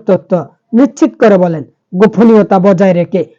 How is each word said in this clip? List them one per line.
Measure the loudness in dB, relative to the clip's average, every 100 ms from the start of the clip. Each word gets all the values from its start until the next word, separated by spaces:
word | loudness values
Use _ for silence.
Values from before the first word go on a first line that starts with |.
| -2
তথ্য | -4 -4 -6 -6 _ _ -2
নিশ্চিত | -2 0 -4 0
করে | 0 2
বলেন, | 0 -4 -12 _ _
গোপনীয়তা | -2 -2 2 2 2 2 0
বজায় | 0 0 0 0
রেখে | -4 -6 -8